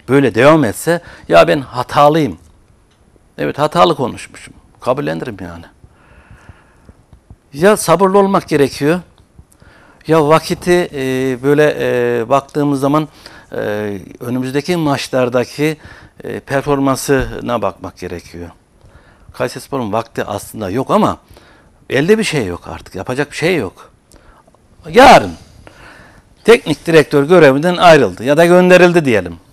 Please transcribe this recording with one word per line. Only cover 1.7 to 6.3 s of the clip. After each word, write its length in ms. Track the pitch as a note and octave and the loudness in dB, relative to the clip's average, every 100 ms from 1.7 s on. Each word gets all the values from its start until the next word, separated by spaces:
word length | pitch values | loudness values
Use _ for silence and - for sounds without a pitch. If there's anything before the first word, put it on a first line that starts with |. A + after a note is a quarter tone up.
| B2 B2 - D3 D#3+ C#3 D#2+ _ _ _ _ _ _ _ _ _ - | -8 -4 2 4 2 -2 -6 _ _ _ _ _ _ _ _ _ -10
Evet, 220 | D3 - | -8 -4
hatalı 360 | D3+ F3 F3+ D3+ | -2 0 0 0
konuşmuşum. 580 | A#2+ F#2+ - - - - _ _ | -4 -8 -16 -20 -20 -20 _ _
Kabullenirim 580 | - C3+ D3 E3 D3+ G2+ | -6 -4 -4 -8 -10 -12
yani. 240 | F2+ E2+ E2+ _ _ _ _ _ _ | -14 -16 -20 _ _ _ _ _ _